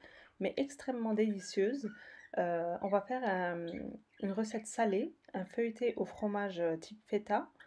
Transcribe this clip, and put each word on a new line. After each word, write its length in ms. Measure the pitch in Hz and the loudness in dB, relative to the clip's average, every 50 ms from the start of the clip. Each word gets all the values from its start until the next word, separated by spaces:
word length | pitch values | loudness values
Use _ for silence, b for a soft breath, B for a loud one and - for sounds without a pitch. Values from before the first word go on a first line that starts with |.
| B B B B B B B - | B B B B B B B -2
mais 160 | 226 - - | -2 0 2
extrêmement 580 | - 277 277 - - - 262 247 233 226 220 214 | 0 -2 -2 -4 -6 -6 -4 -2 0 0 2 4
délicieuse. 760 | 208 220 214 202 190 - - - 196 196 220 277 277 220 214 B B B B B B B B - - | 4 4 2 2 -2 -4 -2 2 2 2 4 2 0 -4 -6 B B B B B B B B 0 0
Euh, 400 | 175 175 170 170 170 170 175 - | 2 2 2 2 0 0 -2 -2
on 60 | - | 2
va 140 | 190 202 196 | 2 2 2
faire 240 | 202 - 254 254 254 | 2 0 -2 0 2
un, 420 | 208 185 185 180 175 175 170 170 165 180 - - - - - - _ _ - | 2 2 2 2 0 0 -2 -4 -4 -6 -6 -6 -8 -10 -12 -16 _ _ -4
une 80 | 208 196 | -4 -2
recette 380 | 190 220 220 214 - 220 220 - | 0 0 -2 -2 -4 -6 -6 -4
salée, 480 | - 233 226 208 190 202 285 339 - _ _ - - | 0 2 2 4 4 2 2 0 -4 _ _ -8 -6
un 100 | 190 185 | -6 -6
feuilleté 500 | - - 233 233 233 220 - 240 233 - | -4 -2 0 0 0 0 0 0 0 2
au 80 | - 185 | 0 -2
fromage, 560 | - - - 214 208 202 202 202 196 180 170 | -4 -2 -2 -2 0 0 0 -2 -2 0 2
euh, 160 | 170 165 160 | 2 2 2
type 260 | 160 - - 214 - _ - | 0 -4 -10 -16 -18 _ -2
feta, 400 | 208 208 208 - 208 269 311 - - B B | 0 0 2 2 2 2 0 -4 -12 B B